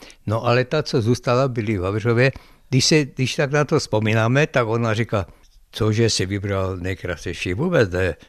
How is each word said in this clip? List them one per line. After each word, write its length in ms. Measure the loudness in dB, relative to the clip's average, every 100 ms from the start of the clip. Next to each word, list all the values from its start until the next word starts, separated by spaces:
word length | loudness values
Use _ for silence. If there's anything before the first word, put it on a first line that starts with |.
| -20 -12 -4
no 180 | -2 2
ale 200 | 0 0
ta, 180 | -2
co 180 | -2 0
zůstala, 460 | 2 0 2 0 0
byly 300 | -2 -2 -2
v 60 |
Havřově. 480 | -2 -2 0 2 2 0 -12 -20 -2
Když 160 | 0 4
se, 200 | 2 2
když 300 | -2 -4 -2
tak 160 | 0
na 140 | 0 2
to 140 | 0
vzpomínáme, 680 | 0 0 2 2 2 2 2
tak 200 | 0 0
ona 260 | 0 0
říká: 320 | -2 -2 -2 -4 -10 -20 -20 _
„Cože 380 | -4 0 2 2
si 160 | 0 -2
vybral 520 | -4 -4 -4 -4 -4
nejkrásnější?“ 760 | -6 -6 -6 -8 -8 -8 -6
Vůbec 360 | -4 0 2 2
ne, 260 | 2 -2 -4